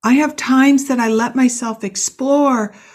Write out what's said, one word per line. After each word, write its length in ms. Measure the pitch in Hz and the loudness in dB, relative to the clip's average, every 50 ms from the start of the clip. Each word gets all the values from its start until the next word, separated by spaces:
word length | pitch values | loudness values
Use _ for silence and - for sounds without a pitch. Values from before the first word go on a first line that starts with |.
| - | 2
I 100 | 220 254 | 2 2
have 220 | 277 302 294 294 | 2 2 0 -4
times 520 | - - 233 254 262 262 277 277 269 277 | -8 -4 0 2 2 4 4 4 2 2
that 120 | - 262 247 | 0 -2 -2
I 100 | 233 220 | 0 0
let 260 | 220 220 233 233 233 | 0 0 -2 -2 0
myself 480 | 269 262 247 247 - 247 226 220 220 - | 0 0 0 0 -2 -8 -8 -8 -8 -10
explore 880 | 196 190 - - - - - 262 269 277 285 285 277 262 226 214 208 - - - - - | -10 -8 -6 -8 -8 -8 -6 -2 0 2 2 2 2 0 0 -2 -6 -8 -18 -20 -20 -20